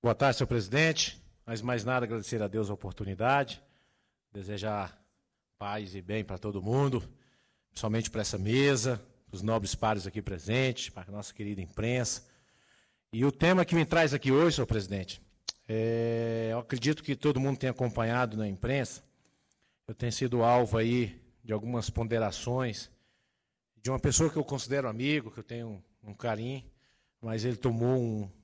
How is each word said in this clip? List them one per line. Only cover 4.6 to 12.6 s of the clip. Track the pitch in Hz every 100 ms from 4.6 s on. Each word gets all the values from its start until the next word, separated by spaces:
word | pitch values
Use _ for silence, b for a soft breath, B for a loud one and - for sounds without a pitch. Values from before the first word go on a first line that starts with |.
| 107 104 92 - _ _ _ _ _ _
paz | 101 107 101
e | 98
bem | 87 107
pra | 98 92
todo | 107 101
mundo, | 98 127 139 127 - b b b b b b
principalmente | - 110 113 110
pra | 113
essa | 101 101
mesa, | 98 123 139 135 120 120 - _ _
pros | 95
nobres | 104 113 98
pares | - 110 104 92
aqui | 110
presentes, | 98 92 101 117 131 117 -
pra | - 90
nossa | 101 101
querida | - 104 98
imprensa. | 90 - 110 127 117 - b b b b